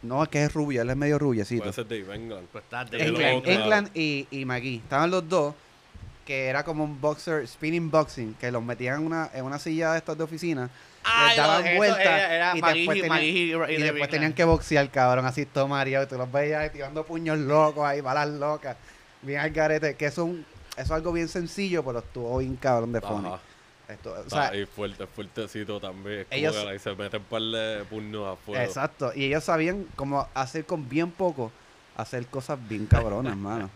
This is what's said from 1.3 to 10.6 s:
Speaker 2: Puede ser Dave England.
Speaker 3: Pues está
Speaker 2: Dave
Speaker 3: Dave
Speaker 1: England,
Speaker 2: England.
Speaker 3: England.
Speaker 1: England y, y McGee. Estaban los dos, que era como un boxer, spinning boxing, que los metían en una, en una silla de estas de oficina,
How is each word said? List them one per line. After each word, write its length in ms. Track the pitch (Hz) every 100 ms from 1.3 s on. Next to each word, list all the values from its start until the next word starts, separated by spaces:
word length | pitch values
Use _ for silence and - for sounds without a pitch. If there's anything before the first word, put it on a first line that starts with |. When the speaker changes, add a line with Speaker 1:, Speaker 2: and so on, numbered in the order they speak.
| 117 101 120
Speaker 2:
Puede 100 | 104
ser 120 | - 110
Dave 260 | 113 95
England. 340 | 104 113 101 87
Speaker 3:
Pues 140 | 110
está 200 | - 120
Speaker 2:
Dave 120 | 123 117
Speaker 3:
Dave 100 | 156
Speaker 1:
England, 180 | - 139 127
Speaker 2:
England. 120 | 135
Speaker 3:
England. 380 | 196 214 214 208
Speaker 1:
England 20 |
y, 320 | 160 156 143 135
y 140 | 139 131
McGee. 300 | 123 127 120
Estaban 340 | 113 139 165
los 180 | 185 160
dos, 260 | 180 147 151 - - - - - -
que 220 | - 135 131
era 180 | 135
como 180 | 147 156
un 140 | 151 143
boxer, 480 | 147 151 - 156 117
spinning 440 | - 156 170 165
boxing, 440 | 156 147 - 113 110
que 100 | 123
los 120 | 123
metían 380 | 117 120 123 139
en 60 | 156
una, 240 | 165 160
en 100 | 131
una 140 | 131 143
silla 340 | 170 160 160
de 60 | 160
estas 180 | 160 151
de 80 |
oficina, 460 | 160 160 170 147